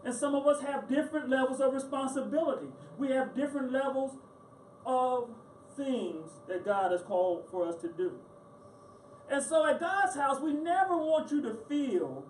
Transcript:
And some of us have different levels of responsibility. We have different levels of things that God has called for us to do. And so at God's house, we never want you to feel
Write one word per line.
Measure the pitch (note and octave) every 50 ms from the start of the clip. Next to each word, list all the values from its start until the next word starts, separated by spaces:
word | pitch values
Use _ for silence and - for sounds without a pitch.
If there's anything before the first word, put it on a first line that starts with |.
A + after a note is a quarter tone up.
| -
And | B3+ A#3
some | - D4 C#4+ C#4+
of | C#4 C#4
us | D4 C#4+ -
have | C4 C#4 C#4 - G#3 -
different | C4 D4 D#4 - - D4+ C4 B3
levels | C4+ C4 C4 C4 C4 -
of | C4+ B3+ C4+
responsibility. | C4+ C4+ - C#4+ C4+ C4+ B3+ C4+ C#4 A3 G#3 B3+ D#4 E4 D4 - - D3 C3+ - - - - - -
We | C#4 C4+
have | C4 C4 C4 G3+ -
different | B3 C#4+ C#4+ C#4 C#4 C4 B3+
levels | B3+ C4+ C#4 C#4 C4+ C4+ C4+ C4+ - - - - - - - - - - - - - - -
of | B3+ B3+ B3+ B3+ B3+ B3+ B3 A#3+ A#3 A3 - - - - - - - -
things | C#4 C#4 C4+ B3+ A3 F#3+ F3 E3 D#3+ D#3+ D#3+ - - - -
that | F#3 F3+ -
God | G3+ G3+ G3 F#3+ F3+
has | F3+ F3
called | - - G3 F3+ F#3 F#3 F3 E3 - -
for | F3+ F3+ F3
us | E3+ E3+ -
to | - E3+
do. | E3+ E3+ F#3 E3+ - - - - - - - - - - - - - - - - - - - - - - - -
And | C4+ C#4
so | C#4 - D#4+ D#4+ D#4
at | D4+ C4+ -
God's | E4 F4 F#4+ G4 G4 F#4 -
house, | C#4+ C#4 C4+ C4+ C4
we | D4 D#4
never | C#4+ D4 D#4+ E4+ F4 F#4+ F#4+ F#4+ F4+
want | E4 D#4 D#4 D#4+ D#4 - -
you | C#4+ D4
to | B3+ A3+ G#3+ - - -
feel | D4 D4 C#4+ B3+ G3+ E3+ D#3 C3+ C3 - -